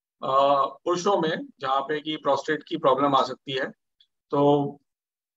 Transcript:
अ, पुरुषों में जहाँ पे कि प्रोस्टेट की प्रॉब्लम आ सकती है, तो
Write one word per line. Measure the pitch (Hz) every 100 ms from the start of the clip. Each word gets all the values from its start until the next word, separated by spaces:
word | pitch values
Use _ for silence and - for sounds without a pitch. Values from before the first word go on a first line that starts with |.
| _ _
अ, | 139 135 139 143 131 - -
पुरुषों | 180 175 196
में | 160 180 285 _
जहाँ | 135 135
पे | 139 151
कि | 151 151
प्रोस्टेट | 147 139 - 151 -
की | 165
प्रॉब्लम | 156 131 143 135
आ |
सकती | 127 127 -
है, | 131 160 - _ _ _ _ _
तो | 143 143 147 143 - _ _ _ _ _